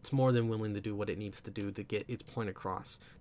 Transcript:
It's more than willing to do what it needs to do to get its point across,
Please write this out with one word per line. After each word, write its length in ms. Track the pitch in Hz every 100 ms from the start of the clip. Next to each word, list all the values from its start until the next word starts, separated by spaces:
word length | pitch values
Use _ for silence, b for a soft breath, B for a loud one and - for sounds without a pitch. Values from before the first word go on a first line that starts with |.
It's 120 | -
more 200 | 139 131
than 160 | 123 113
willing 260 | 110 110
to 60 | 104
do 160 | 104 101
what 140 | 104
it 80 | 90
needs 220 | 104 -
to 80 | -
do 200 | 98 101
to 120 | 98
get 260 | 104 107 -
its 140 | 123
point 260 | - - 107
across, 500 | 95 95 92 - - B B